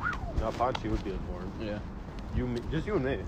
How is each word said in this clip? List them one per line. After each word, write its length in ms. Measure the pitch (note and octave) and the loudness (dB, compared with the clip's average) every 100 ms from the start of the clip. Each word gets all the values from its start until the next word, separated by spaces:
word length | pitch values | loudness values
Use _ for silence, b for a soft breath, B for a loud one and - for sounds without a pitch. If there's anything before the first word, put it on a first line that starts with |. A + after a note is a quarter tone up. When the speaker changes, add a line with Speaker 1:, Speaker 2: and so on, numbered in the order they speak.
| - - - - | -2 -2 0 2
Speaker 1:
No, 120 | A2+ | 2
Pachi 380 | A2+ B2 B2 A2 | 4 2 2 2
would 140 | G#2+ | 0
be 80 | G#2 | 0
born. 400 | F#2 F2 F2+ F#2+ G#2 | -2 -2 -4 -4 -4
Speaker 2:
Yeah. 200 | A2 G#2 - - - - - A#2+ | -2 -2 -4 -8 -8 -6 -2 0
Speaker 1:
You, 100 | B2 | 2
me, 160 | A#2+ A#2 | 0 0
just 160 | D#3+ E3 | 0 2
you 100 | G3 | 2
and 80 | B2+ | 4
me, 120 | G#2+ | 2